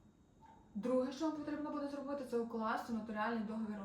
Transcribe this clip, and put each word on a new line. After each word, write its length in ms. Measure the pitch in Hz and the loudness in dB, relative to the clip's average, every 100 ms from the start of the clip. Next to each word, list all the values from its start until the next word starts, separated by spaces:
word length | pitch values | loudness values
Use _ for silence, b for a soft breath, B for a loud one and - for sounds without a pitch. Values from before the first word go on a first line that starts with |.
| - - - - - - - | -20 -20 -20 -20 -20 -20 -12
Друге, 380 | 208 247 254 269 | -4 4 4 4
що 180 | - 320 | 2 0
вам 60 | 294 | 0
потрібно 340 | 302 294 294 | -2 -2 -2
буде 180 | 294 285 | -2 -2
зробити, 360 | 285 269 285 254 | -2 -2 -2 0
це 80 | 240 | 0
укласти 540 | 233 226 220 247 247 | 0 0 2 0 0
нотаріальний 520 | 226 208 214 220 233 | -2 -2 0 2 2
договір 320 | 208 220 214 208 | 0 -2 -2 -2